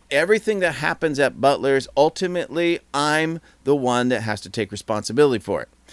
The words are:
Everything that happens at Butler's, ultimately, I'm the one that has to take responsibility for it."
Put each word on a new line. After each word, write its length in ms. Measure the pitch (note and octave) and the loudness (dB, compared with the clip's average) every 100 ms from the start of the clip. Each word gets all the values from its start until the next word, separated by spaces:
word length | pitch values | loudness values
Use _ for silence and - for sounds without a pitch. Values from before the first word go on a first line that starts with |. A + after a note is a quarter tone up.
| - | -2
Everything 500 | C#3 E3+ A3 A3 G3+ | 0 2 2 0 0
that 160 | F3 C3 | -2 0
happens 440 | D#3 E3 D#3+ C#3 | -4 -2 -2 0
at 200 | C3 - | 0 2
Butler's, 480 | C3+ B2 C3 C3+ - C#3 | 2 2 2 0 0 2
ultimately, 840 | D#3 - F3+ F3+ C3+ D3+ E3+ E3+ - C#3 | 2 2 -4 -4 -4 -2 0 -2 -4 -2
I'm 460 | D3+ D#3 D#3+ E3 _ _ | 0 0 -2 -6 _ _
the 120 | C3 C#3+ | 0 0
one 340 | B2 B2 B2 | 2 2 2
that 140 | A#2 | 0
has 180 | A2 G2+ | -2 -6
to 80 | F#2 | -6
take 220 | A#2 G2+ | -8 -6
responsibility 720 | G#2 - G#2+ - A#2 D3 A#2 | -8 -6 -6 -2 2 4 2
for 180 | - D#2+ | -4 -6
it." 80 | A1+ _ _ | -6 _ _